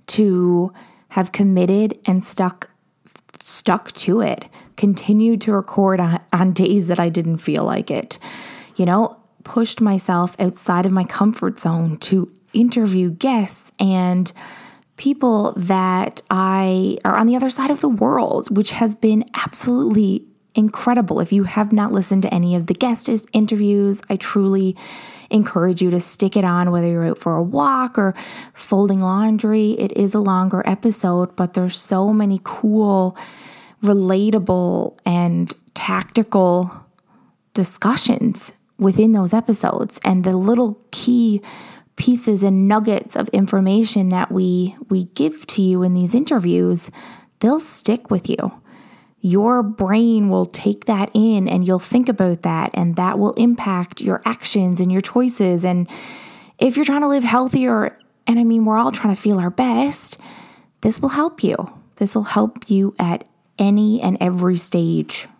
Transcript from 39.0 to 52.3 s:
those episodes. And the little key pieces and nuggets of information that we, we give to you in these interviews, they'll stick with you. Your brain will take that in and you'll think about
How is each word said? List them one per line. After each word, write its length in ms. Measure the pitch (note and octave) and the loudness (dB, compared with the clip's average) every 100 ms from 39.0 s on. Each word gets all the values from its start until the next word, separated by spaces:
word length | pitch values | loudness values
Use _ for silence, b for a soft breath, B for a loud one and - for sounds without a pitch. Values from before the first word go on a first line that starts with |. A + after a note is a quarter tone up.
| A3 | 2
those 220 | G#3+ F3 | 2 2
episodes. 640 | A3 A#3 G#3 - - - - | 0 0 -2 -2 -4 -6 -6
And 200 | G3 F#3 | -2 0
the 120 | F#3 F#3 | 0 0
little 460 | G3 A#3+ A#3 G#3 _ | 2 2 0 -4 _
key 540 | - A#3+ B3 A3+ G3+ B B B B B - | -6 0 2 2 0 B B B B B -4
pieces 460 | - A#3+ A3+ G3 | 0 0 0 0
and 260 | G3 F#3+ G3 | 2 2 2
nuggets 480 | G#3+ G#3+ G3 - - | 2 0 -2 -4 -6
of 140 | G#3+ | -2
information 800 | G3+ F#3+ G3 F#3+ G#3 A3 G#3 F#3 | 0 0 2 2 2 2 0 0
that 220 | F#3 F#3 | 0 -2
we, 440 | F#3 F#3 F3+ F#3 - - | -2 0 0 -2 -6 -4
we 140 | F#3+ F3+ | -4 -2
give 400 | - D#4 D#4 - | -2 -4 -4 -6
to 160 | - | 0
you 220 | F#3 F3+ | 2 2
in 100 | F#3 | 2
these 220 | F3+ F3+ A#3+ | 2 2 0
interviews, 720 | D#4 B3+ F3 F3 F3+ F3 - B B B B _ | 0 0 2 2 2 0 -4 B B B B _
they'll 200 | A3+ D4+ | 0 0
stick 500 | - - - A#3+ - | 0 -2 0 -2 -2
with 180 | F#3+ - | -4 -2
you. 260 | - - - B B B B B B | -4 -6 -8 B B B B B B
Your 420 | F#3 F#3+ A3+ B3 | 0 2 2 2
brain 680 | G#3 G#3+ F#3+ G#3+ A#3 A3 G3+ | 0 -2 0 2 4 2 2
will 160 | F#3 F3+ | 0 -2
take 400 | - G3+ G3+ - | -2 -4 -2 -2
that 260 | G3+ G#3 | -2 0
in 360 | G#3+ A3 G#3 F#3+ | 2 2 2 0
and 180 | F#3 F3+ | 0 0
you'll 100 | F#3 | 0
think 300 | - A#3+ B3+ | 0 0 0
about 360 | G3 F3+ | 0 0